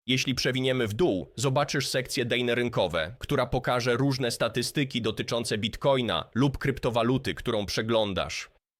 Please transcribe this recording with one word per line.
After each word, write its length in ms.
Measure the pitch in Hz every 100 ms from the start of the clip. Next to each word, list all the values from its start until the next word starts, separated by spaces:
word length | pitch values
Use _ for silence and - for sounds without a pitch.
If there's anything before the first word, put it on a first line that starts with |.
| -
Jeśli 280 | 127 135
przewiniemy 520 | 131 143 131 131 127 117
w 80 |
dół, 380 | 107 175 92 - -
zobaczysz 520 | 135 135 147 147 135
sekcję 360 | 135 123 -
dane 300 | 113 123 120
rynkowe, 600 | 120 120 117 92 82 78 -
która 280 | - 135 127
pokaże 500 | 131 135 123 120 120
różne 340 | 139 131 120
statystyki 720 | - 117 127 120 - 135 123
dotyczące 560 | 110 107 - 117 120 107
Bitcoina 680 | 107 - 143 135 117 82 -
lub 240 | 113 139 131
kryptowaluty, 760 | 139 131 135 117 113 131 123
którą 320 | 85 - 110 98
przeglądasz. 840 | - 110 113 104 87 73 - - _ _ _